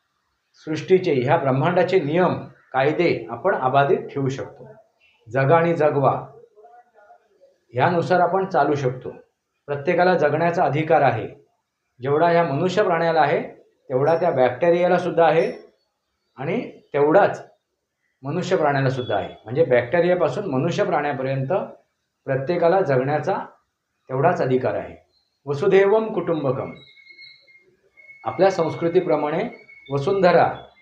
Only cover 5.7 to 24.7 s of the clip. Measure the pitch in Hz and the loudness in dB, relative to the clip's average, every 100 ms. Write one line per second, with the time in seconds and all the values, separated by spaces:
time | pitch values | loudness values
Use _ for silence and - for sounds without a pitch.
5.7 | 147 151 139 127 101 - - - _ - | 2 0 2 0 -2 -8 -20 -20 _ -20
6.7 | - _ _ _ - _ _ _ _ _ | -20 _ _ _ -20 _ _ _ _ _
7.7 | 117 156 175 - 180 170 190 190 160 151 | -2 0 0 0 0 2 0 -2 0 0
8.7 | 143 127 - - - - _ _ _ - | 0 -4 -6 -14 -16 -20 _ _ _ -10
9.7 | 139 175 170 180 175 151 151 170 170 151 | -6 -2 2 2 2 2 0 0 0 0
10.7 | 143 156 160 135 113 101 - _ _ _ | 0 2 2 2 0 -8 -14 _ _ _
11.7 | _ _ - 127 147 170 170 165 139 180 | _ _ -10 -2 2 2 2 0 0 -2
12.7 | 208 196 165 165 160 139 220 262 - _ | 0 0 0 0 2 2 0 -4 -16 _
13.7 | _ - 131 147 165 175 131 123 117 170 | _ -6 -2 0 2 0 2 0 2 2
14.7 | 170 180 175 175 165 160 160 214 - - | 2 2 0 0 2 2 2 0 -6 -18
15.7 | _ _ _ _ _ _ - 147 226 - | _ _ _ _ _ _ -12 -8 -6 -8
16.7 | - _ 143 147 180 180 - - _ _ | -16 _ 0 4 4 4 0 -16 _ _
17.7 | _ _ _ _ _ 135 170 - - 147 | _ _ _ _ _ -8 -6 -2 0 2
18.7 | 139 131 113 104 101 90 - 107 131 165 | 2 0 -2 -4 -4 -6 -12 -8 -2 2
19.7 | 123 120 175 180 175 151 165 196 131 170 | 2 2 0 2 2 0 -4 -4 -4 -2
20.7 | 175 190 160 147 131 135 135 131 196 226 | -2 -2 -2 -2 -4 -4 -4 -2 -4 -4
21.7 | - _ _ _ _ 135 135 135 175 165 | -14 _ _ _ _ -6 -6 -2 0 2
22.7 | 190 143 131 131 151 143 320 - _ _ | 2 2 0 0 -2 -2 -6 -8 _ _
23.7 | _ _ _ - 131 165 180 131 127 117 | _ _ _ -8 0 0 0 0 0 -2